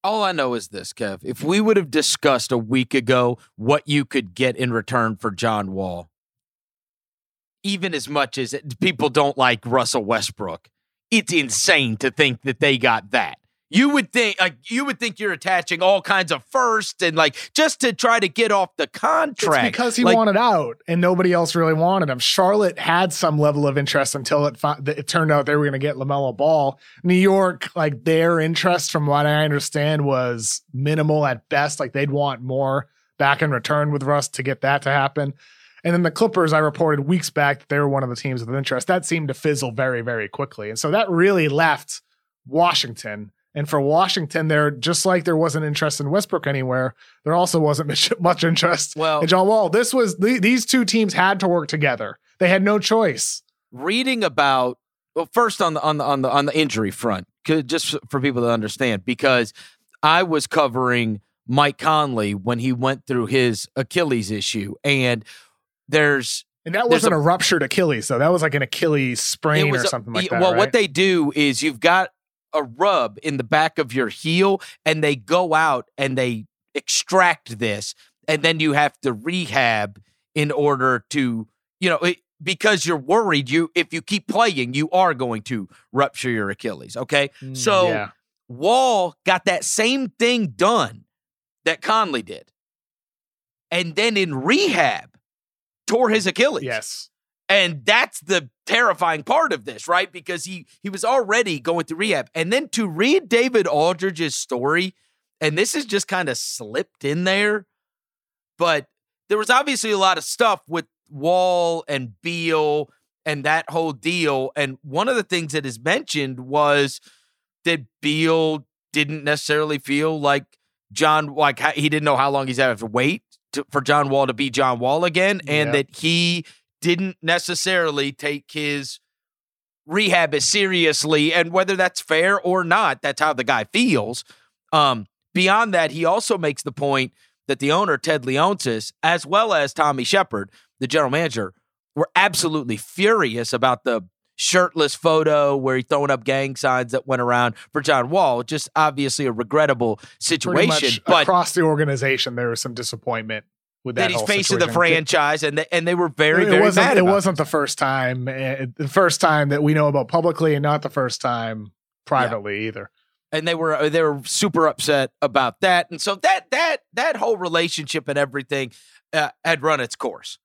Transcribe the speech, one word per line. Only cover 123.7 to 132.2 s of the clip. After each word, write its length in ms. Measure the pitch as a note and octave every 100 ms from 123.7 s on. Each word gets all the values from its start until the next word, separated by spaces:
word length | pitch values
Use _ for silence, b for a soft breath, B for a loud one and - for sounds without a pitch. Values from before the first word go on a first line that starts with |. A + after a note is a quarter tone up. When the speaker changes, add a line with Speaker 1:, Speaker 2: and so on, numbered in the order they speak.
Speaker 1:
for 100 | C#3+
John 260 | B2+ D3 C#3+
Wall 180 | C#3 C3+
to 80 |
be 140 | A#2 C#3
John 280 | A#2+ C3 B2
Wall 260 | B2 D3+
again, 360 | F3+ E3+ F#3+ G3 D3
and 220 | D3+ D3
Speaker 2:
Yeah. 40 |
Speaker 1:
that 240 | C#3+ C3+ -
he 480 | D#3+ E3+ E3+ F3 D#3+ b b _
didn't 360 | E3+ F3 F#3+ F3
necessarily 920 | D#3+ F3 - F3 F#3 F#3 E3 C#3+ C#3
take 380 | C3+ D3 D3 _
his 480 | D3+ D3 C#3+ C#3 - _ _ _ _ _ _ _ _ -
rehab 480 | F3+ G#3 F3 D#3+
as 100 | C#3+
seriously, 880 | C3+ G#3+ G3 F#3 E3 D3 D3+ D#3 D3+
and 180 | E3 E3+
whether 260 | F3+ F#3 F#3+
that's 240 | F#3 -
fair 380 | - D#3+